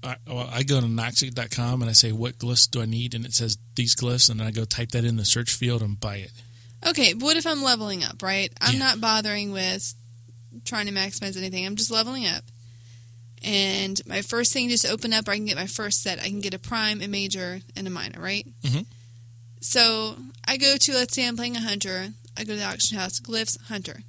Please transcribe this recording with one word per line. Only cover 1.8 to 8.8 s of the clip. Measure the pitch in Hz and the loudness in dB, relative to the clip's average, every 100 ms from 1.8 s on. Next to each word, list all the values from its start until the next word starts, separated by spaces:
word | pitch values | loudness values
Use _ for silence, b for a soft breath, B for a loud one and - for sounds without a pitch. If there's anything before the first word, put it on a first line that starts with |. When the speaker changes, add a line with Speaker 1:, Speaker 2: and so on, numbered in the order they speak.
Speaker 1:
and | 117 | 4
I | |
say, | 107 117 | 6 6
"What | 110 117 120 | 2 -2 -4
glyphs | 120 120 - | 0 4 4
do | 123 | 4
I | 113 | 0
need?" | 113 120 | 0 -2
And | 117 120 | -4 -2
it | |
says, | 117 117 107 - - | 0 0 -2 -4 -2
"These | 120 - | 2 2
glyphs," | 123 123 123 | 2 4 2
and | 110 | 2
then | 110 | -2
I | |
go | 110 110 | -2 -2
type | - 117 | -2 -2
that | 120 117 | 0 2
in | 113 | 2
the | 101 | 2
search | 120 120 | 2 2
field | - 123 120 | 0 0 0
and | 107 101 | -2 -4
buy | 107 101 | -6 -8
it. | 95 - B B B B 320 | -10 -16 B B B B 0
Speaker 2:
Okay, | 330 233 | 6 4
but | 214 | 4
what | 277 320 | 2 2
if | 320 | 2
I'm | 302 | 0
leveling | 269 240 214 190 | 2 0 0 -4
up, | 156 - | -6 -6
right? | 185 196 190 - | -2 0 -2 0
I'm | - | 2
Speaker 1:
Yeah. | |
Speaker 2:
not | 262 | 4